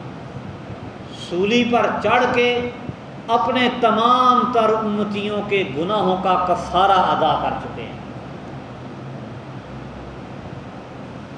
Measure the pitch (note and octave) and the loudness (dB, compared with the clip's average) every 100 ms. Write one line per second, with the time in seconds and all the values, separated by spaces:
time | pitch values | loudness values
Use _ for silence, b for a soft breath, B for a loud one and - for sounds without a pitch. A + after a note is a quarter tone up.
0 | - - - - - - - - - - | -12 -12 -12 -12 -12 -12 -12 -12 -12 -14
1 | - - - F3 G3+ A#3+ A3 A#3 G3+ - | -14 -12 -4 0 4 4 4 4 2 0
2 | G#3 B3 B3 B3 A#3+ A#3+ A#3+ - - - | 2 4 4 4 2 2 -2 -6 -10 -12
3 | - - - A#3+ B3+ B3+ A#3+ - A#3 A3 | -14 -10 0 2 4 2 2 4 2 4
4 | A#3+ B3+ B3 A#3+ G#3+ A#3 G#3+ A3 G#3+ G#3 | 6 6 6 6 4 4 4 2 0 0
5 | G#3 G3+ G3+ G#3 F#3+ G3+ F3 C3+ F3 G#3+ | -2 -2 -2 -2 0 0 0 -2 0 2
6 | F#3 F#3 F#3 F3+ F3+ F3 - F3+ G3 F#3 | 2 2 2 2 2 0 2 4 6 6
7 | D#3 D3 D#3 C#3+ - - - A#2+ A2 - | 4 4 4 2 0 -4 -6 -8 -10 -10
8 | - - - - - - - - B2+ C3+ | -12 -12 -12 -12 -12 -14 -14 -14 -14 -12
9 | - - - - - B1+ - C2 - - | -12 -12 -12 -12 -12 -14 -12 -12 -12 -12
10 | - - - - - - - - - - | -14 -14 -12 -12 -12 -12 -12 -14 -14 -14
11 | - B2+ - | -14 -14 -14